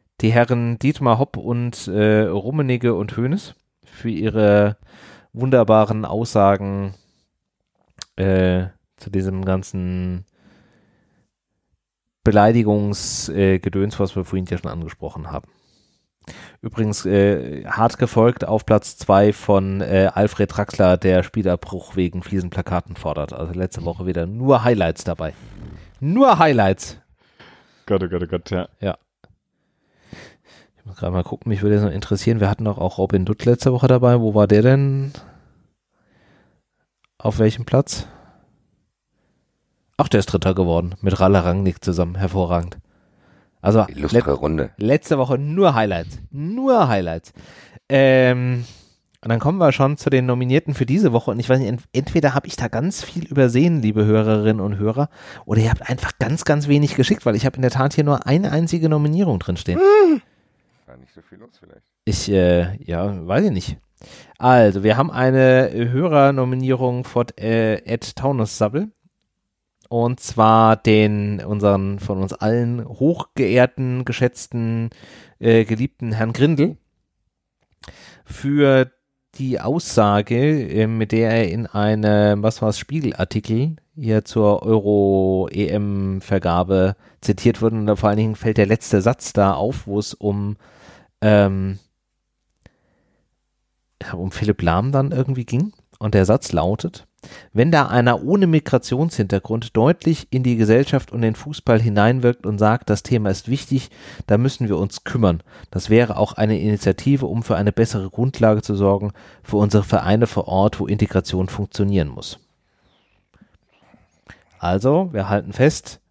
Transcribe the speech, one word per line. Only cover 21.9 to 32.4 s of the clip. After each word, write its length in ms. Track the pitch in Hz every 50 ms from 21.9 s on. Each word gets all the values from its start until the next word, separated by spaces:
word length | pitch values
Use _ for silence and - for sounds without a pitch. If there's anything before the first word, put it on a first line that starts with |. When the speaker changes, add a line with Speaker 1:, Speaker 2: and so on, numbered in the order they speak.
| -
Speaker 1:
wegen 260 | 95 92 87 - 90 -
fiesen 260 | - 101 95 90 87
Plakaten 460 | - 92 - - 90 87 - - 87
fordert. 380 | - - 80 73 76 73 71 -
Also 180 | 62 82 82
letzte 320 | 87 90 92 92 - - 82
Woche 220 | 85 85 - 92
wieder 200 | 92 85 85 85
nur 380 | 90 104 113 127 135 135 120 110
Highlights 400 | 123 120 104 87 85 82 - -
dabei. 300 | 90 82 - 80 78 - - - - - - - - - - - - _ _
Nur 400 | 131 147 185 247 269 262 214 156
Highlights. 580 | 165 156 139 113 101 95 95 - - - - - _ _ _ _ _ _ _ _ - - - _ _ _ _ _ _
Speaker 2:
Gott, 140 | - 101 95 92
oh 40 |
Gott, 160 | 85 90 87 90
oh 40 |
Gott, 240 | 82 90 87 - -
ja. 180 | 101 90 87 - _ _
Speaker 1:
Ja. 180 | 101 98 - - _ _ _ _ _ _ _ _ _ _ _ _ _ _ _ _ _ _ _ _ _ _ - - - - _ _ _ _ _ _ _ _ _
Ich 80 | _ _
muss 100 | 101 92
gerade 160 | - - 90
mal 120 | 92 90 87
gucken, 260 | - - - - 117
mich 120 | 107 98
würde 140 | 104 104 104
jetzt 80 | 104 104
noch 80 | 101
interessieren, 480 | 76 101 - - 104 95 - - 117
wir 100 | 107